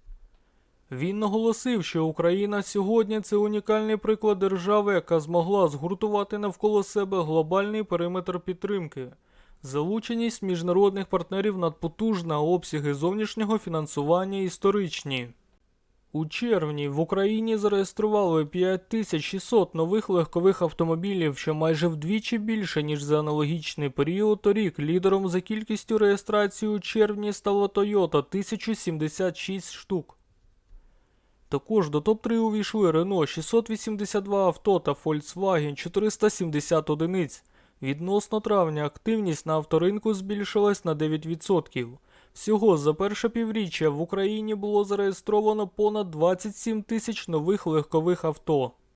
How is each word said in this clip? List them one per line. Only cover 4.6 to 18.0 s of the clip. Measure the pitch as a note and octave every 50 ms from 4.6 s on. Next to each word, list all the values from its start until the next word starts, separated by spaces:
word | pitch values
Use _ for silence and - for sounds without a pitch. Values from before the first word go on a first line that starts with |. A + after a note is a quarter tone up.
| E3+ G3+ G#3+ G#3+ G3+ G3+ G3
яка | E3+ - - E3+ D#3+
змогла | D3 D#3 F3 F3 E3 F3+ G3+ G3+ F3+
згуртувати | D#3 C#3+ C3 D3+ F3 G3 - A3 G#3 G#3 G3+ G3 - G#3
навколо | G#3 G#3 G3+ F3 - - G#3+ G#3+ G3+ G3
себе | - - G#3 G3+ F#3+ G3 F#3 E3
глобальний | D3+ D#3+ D#3+ D#3 D#3 F#3 G3 G3+ G#3 G#3+ G#3+ G#3
периметр | - F3 E3+ F3+ F3 F#3 F#3 F3 F#3+ F3+ F3
підтримки. | - F#3+ F3+ - - G3 G#3 F#3+ E3 D3 - C3+ B2+ B2 - _ _ _ _ - _ - - _ -
Залученість | C3 C3+ D3 D3+ F3+ G#3+ A3+ - - A#3 A#3 A#3 A3+ A3+ -
міжнародних | G3+ F#3+ F3+ E3 E3+ F3 F3 F#3+ G3+ G3+ G3 G3 F#3
партнерів | - F#3+ F3 E3 - F#3+ G3 G3 G#3+ F#3+
надпотужна, | F#3 E3+ E3 D#3 - E3+ D#3+ - - A3 A3+ G#3 F#3 E3+ E3 D3+ D3
обсяги | D3+ E3 F3+ E3+ - - D#3+ D3+ C#3+ D3 C#3+
зовнішнього | C#3 D#3 F3 G3 G#3+ G#3+ G3+ - A3 G#3+ G3+ A3
фінансування | G#3 - F3+ E3 D#3 D3+ - - D3 C#3+ D3+ E3+ F3+ F#3+ F#3+ G3 G3
історичні. | F#3+ F3 - - - G3 G3+ G#3 F#3+ D#3 - - - D3 C3+ B2+ A#2+ A#2+ - _ _ _ _ _ _ _ _ _ _ _ _ _ _ _
У | - D3+ D#3+
червні | D#3 - - A#3+ A#3+ A3 F3 D#3+ D3+ D3 D3 C#3+ C#3+
в | C#3 D3+
Україні | E3+ - G3 G3 G3 G#3 A3 A3 A3+ A3+ A3
зареєстрували | G#3 G#3 G#3 G3+ G3 G3 - - -